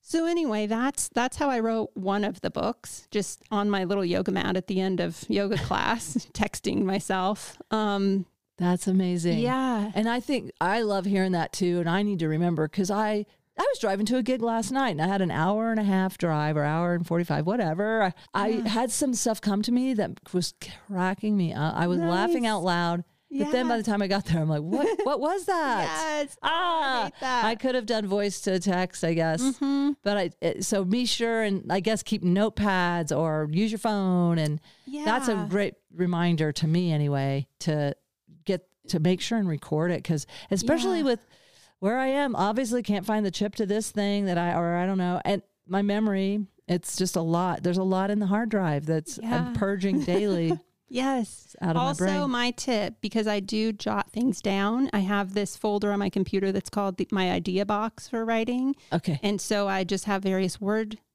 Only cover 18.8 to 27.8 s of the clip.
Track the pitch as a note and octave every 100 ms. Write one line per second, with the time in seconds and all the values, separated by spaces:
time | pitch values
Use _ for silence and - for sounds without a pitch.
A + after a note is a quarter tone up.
18.8 | B3 - C#4+ A#3+ A#3+ A3 - G3 G#3+ A#3+
19.8 | C4 A#3+ G3+ F#3 - F#3 E3+ - - -
20.8 | - G3 F#3 F#3+ G#3+ G#3 E3+ - D#3 -
21.8 | F3 F3 E3 F3+ C#4 E4+ A#3 G#3 F3 F3
22.8 | F3 E3+ F3 _ _ C4+ F#3+ B3 B3 A#3
23.8 | A3 G3+ G3 G3 - E3 D#3 D3+ D#3 A3
24.8 | E4+ G#4 G#4 C#4 D4 G4 F4+ F4+ D4 A3
25.8 | D#3+ D4+ D#4+ D4+ D4 - - E4 F4+ E4
26.8 | C#4+ B3+ G3 - C4 B3+ A3 A3+ C4 B3+